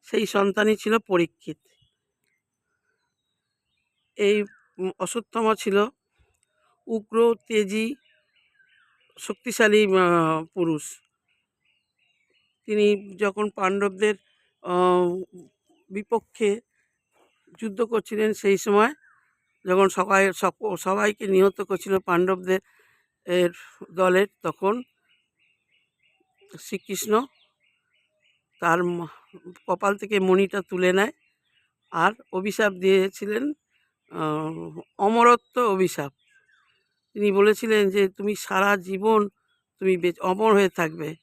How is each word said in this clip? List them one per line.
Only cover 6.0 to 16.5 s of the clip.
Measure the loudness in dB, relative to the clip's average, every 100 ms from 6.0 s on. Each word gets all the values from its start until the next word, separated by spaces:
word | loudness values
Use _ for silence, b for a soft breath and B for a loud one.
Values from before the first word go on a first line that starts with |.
| _ _ _ _ _ _ _ _ -8
উগ্র, | -8 -4 2 2 0 _
তেজি, | -2 -2 -4 -4 -8 _ _ _ _ _ _ _ _ _ _ _ -18
শক্তিশালী, | -14 -12 -10 2 4 4 4 4
আহ, | 4 2 2 -2
পুরুষ। | -6 -4 -2 -2 -8 -20 _ _ _ _ _ _ _ _ _ _ _ _ _ _ _ _
তিনি | -4 2 2 2 -4
যখন | -4 -4 -2 -6
পাণ্ডবদের, | -2 -2 0 -2 0 -2 -2 _ _ _ _
আহ, | -4 2 4 2 0 -4 -10 -18 -20 _ _ _ _
বিপক্ষে | -12 -4 -4 _ -2 -2